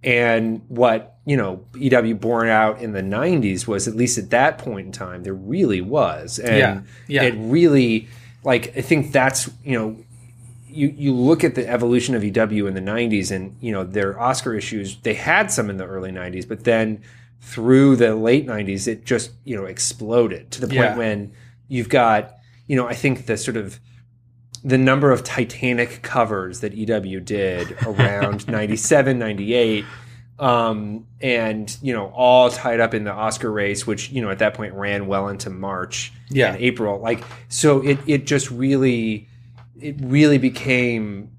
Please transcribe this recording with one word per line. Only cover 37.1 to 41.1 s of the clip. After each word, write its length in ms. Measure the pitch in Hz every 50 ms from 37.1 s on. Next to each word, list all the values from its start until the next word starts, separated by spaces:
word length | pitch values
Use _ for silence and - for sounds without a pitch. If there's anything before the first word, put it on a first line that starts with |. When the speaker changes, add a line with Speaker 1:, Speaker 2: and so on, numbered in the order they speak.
| 123 120 - - - - - -
Speaker 1:
so 320 | - - - 151 143 135
it, 160 | 131 143 139 139 -
it 180 | - 151 139 143
just 280 | - 147 139 135 -
really, 760 | 127 120 131 135 139 135 131 131 120 117 113 110 110 107 - _ - - - - - - - - _ -
it 160 | - 151 143 143
really 380 | 135 123 131 143 151 151 147 135
became 960 | 123 131 123 - - 131 127 123 123 123 117 113 110 104